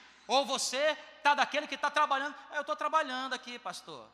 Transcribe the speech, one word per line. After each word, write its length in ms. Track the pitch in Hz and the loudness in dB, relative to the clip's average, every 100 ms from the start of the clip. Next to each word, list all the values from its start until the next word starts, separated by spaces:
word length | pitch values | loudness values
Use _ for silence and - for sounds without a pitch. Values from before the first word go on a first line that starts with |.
| - - - | -20 -20 0
Ou 180 | 247 254 | 2 2
você 480 | 254 - 254 302 294 - - | 0 -2 2 2 0 -6 0
tá 100 | 285 | 4
daquele 320 | 277 240 277 302 | 4 4 0 -4
que 100 | 269 | -2
tá 140 | 294 | 0
trabalhando, 460 | 285 294 269 285 277 - | 2 2 2 -2 -8 -8
"Ah, 80 | 302 | -8
eu 60 | |
tô 120 | 294 302 | -6 -4
trabalhando 560 | 311 311 294 254 262 | 0 0 0 -4 -4
aqui, 260 | 254 240 240 | -6 -8 -10
pastor. 500 | 190 175 - 147 110 | -10 -10 -12 -16 -16